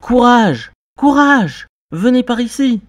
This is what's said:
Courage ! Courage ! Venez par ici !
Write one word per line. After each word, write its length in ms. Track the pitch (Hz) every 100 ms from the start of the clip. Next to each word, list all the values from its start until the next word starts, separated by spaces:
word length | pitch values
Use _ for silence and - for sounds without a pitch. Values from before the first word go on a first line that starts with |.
| -
Courage ! 640 | 247 240 240 220 127 - _ _ _
Courage ! 680 | 277 277 285 277 185 - - _ _
Venez 320 | 160 208 254
par 180 | 247 233
ici ! 400 | 240 - 269 226